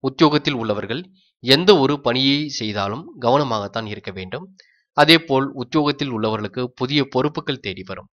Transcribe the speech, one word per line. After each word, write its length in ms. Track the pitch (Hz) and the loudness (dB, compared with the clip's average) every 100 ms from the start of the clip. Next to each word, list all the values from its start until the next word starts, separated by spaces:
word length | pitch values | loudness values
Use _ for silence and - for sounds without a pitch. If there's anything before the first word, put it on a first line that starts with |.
உத்தியோகத்தில் 540 | 135 131 156 147 151 131 | -6 2 2 4 -2 -4
உள்ளவர்கள் 440 | 110 104 101 123 185 _ _ _ | -2 -4 -4 -8 -10 _ _ _
எந்த 280 | 123 135 180 185 | 2 4 6 6
ஒரு 160 | 135 143 | 4 0
பணியை 360 | 123 123 135 143 151 | 0 0 2 0 -2
செய்தாலும் 540 | 139 110 104 98 117 202 240 | -6 -6 -4 -4 -6 -10 -4
கவனமாகத்தான் 680 | 120 135 139 110 101 113 110 | 2 2 2 -2 -4 -6 -8
இருக்க 240 | 101 - | -10 -12
வேண்டும். 340 | 95 92 131 185 _ _ _ _ - | -12 -10 -10 -12 _ _ _ _ 2
அதேபோல் 500 | 147 165 165 135 139 | 6 6 4 0 0
உத்தியோகத்தில் 580 | 135 120 156 147 143 143 | -6 -2 0 0 -2 -4
உள்ளவர்களுக்கு 500 | 113 110 110 104 - 127 | -2 -2 -2 -6 -6 -8
புதிய 260 | - 127 147 139 | -6 -2 0 0
பொறுப்புகள் 580 | 131 147 151 - 127 | 0 0 -4 -8 -8
தேடி 200 | 104 92 | -8 -10
வரும். 260 | 92 95 - | -12 -14 -14